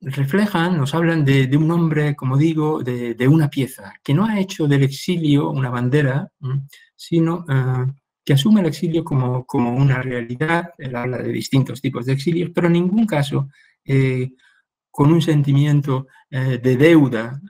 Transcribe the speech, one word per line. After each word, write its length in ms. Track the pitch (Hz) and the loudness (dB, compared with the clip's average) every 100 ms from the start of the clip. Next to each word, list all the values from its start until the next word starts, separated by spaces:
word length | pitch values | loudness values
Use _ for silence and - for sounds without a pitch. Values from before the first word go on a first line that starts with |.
reflejan, 760 | - 135 139 196 208 175 170 175 | -8 -4 0 0 0 0 0 0
nos 180 | 135 | -2
hablan 300 | 165 165 165 | 0 0 2
de, 240 | 139 139 127 | 2 2 2
de 80 | 143 | 2
un 120 | 156 | 2
hombre, 420 | 170 165 151 147 | 2 0 0 -2
como 220 | 143 131 135 | -2 -2 0
digo, 440 | 160 156 151 156 | 0 0 -2 -2
de, 360 | 123 123 120 113 | -4 -6 -6 0
de 100 | 127 | 4
una 240 | 160 143 | 4 2
pieza, 440 | 135 120 - 101 - | -2 -6 -8 -20 -12
que 100 | - | -2
no 100 | 143 | 0
ha 140 | 226 208 | 0 -2
hecho 300 | 190 - 151 | -4 -2 0
del 160 | 139 | 2
exilio 640 | 135 135 - 175 156 143 160 | 0 -2 -4 -2 2 2 0
una 180 | 143 131 | -2 -4
bandera, 600 | 120 123 147 139 135 190 _ | -2 0 2 2 -2 -6 _
¿m? 280 | 135 139 139 - _ | -8 -6 -8 -16 _
Sino, 500 | - - 170 165 175 170 | -20 -4 0 0 -2 -2
eh, 380 | 135 127 127 127 139 _ _ | -2 0 -2 -4 -8 _ _
que 100 | - | 0
asume 260 | 139 214 214 | 2 4 4
el 80 | 165 | 2
exilio 340 | - 175 165 | -2 -4 -4
como, 420 | 165 139 123 127 - | -2 -2 -2 -4 -4
como 280 | 139 120 | -2 -2
una 260 | 123 139 127 | 2 2 0
realidad. 760 | 127 123 117 123 156 170 175 - | -4 -6 -6 -6 -2 -2 -4 -10
Él 160 | 135 | -10
habla 240 | 123 123 123 | -6 -6 -6
de 140 | 117 | -6
distintos 480 | 120 110 135 127 123 | -6 -2 0 0 -4
tipos 260 | 139 135 120 | -6 -4 -4
de 60 | |
exilios, 400 | 135 175 170 170 | -4 -2 -2 -2
pero 140 | - 175 | 0 2
en 60 | |
ningún 300 | 170 180 208 | 2 2 0
caso, 440 | 220 147 139 139 135 - _ _ | 0 0 -2 -4 -6 -10 _ _
eh, 460 | - 135 135 127 127 - _ _ _ _ _ | -2 0 0 -2 -6 -10 _ _ _ _ _
con 240 | - 143 | 0 4
un 100 | 170 | 4
sentimiento, 840 | 170 151 143 139 147 147 143 131 135 _ _ | 4 2 2 2 2 2 0 -4 -6 _ _
eh, 300 | 135 131 123 | -6 -4 -2
de 140 | 127 127 | 0 4
deuda, 640 | 156 165 135 113 117 139 196 | 6 6 4 0 -6 -10 -14